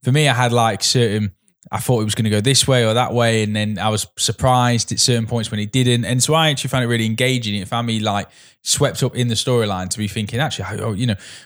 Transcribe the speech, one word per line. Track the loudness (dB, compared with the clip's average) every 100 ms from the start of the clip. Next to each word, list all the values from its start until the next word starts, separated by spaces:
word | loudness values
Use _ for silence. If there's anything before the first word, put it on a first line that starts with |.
for | 0
me, | 2 4
I |
had, | 4 2
like, | 2 2 0
certain, | 0 2 2 0 -4 -6 _ _ -10
I | -6
thought | 0 0
it |
was | 0
gonna | -2 0
go | 2
this | 2 2 4
way | 4
or | 4
that | 2 0
way, | 2 2 2
and | 0
then | 0 -2 -2
I | 0
was | -2 -4 -6
surprised | -4 0 2 4 4 0 -2
at | 0
certain | 2 2 0
points | -4 -4
when | -6
it | -2
didn't. | 0 2 2 0
And | 0
so | 2
I | 2 2
actually | 0 -2
found | -2
it | 0
really | 0 0
engaging. | 0 0 0 -2
It | -6 -4
found | -4 -2
me, | -2
like, | -2 -2 -4 -12 -20 _
swept | -4 0 0 0
up | -4
in | -2 -2
the |
storyline | -2 0 0 0 -2 -4
to | -4
be | -6
thinking, | -4 -4 -2
actually, | -4 -4 -8 -6
oh, | -6
you | -2 -2
know, | -4 -8 -20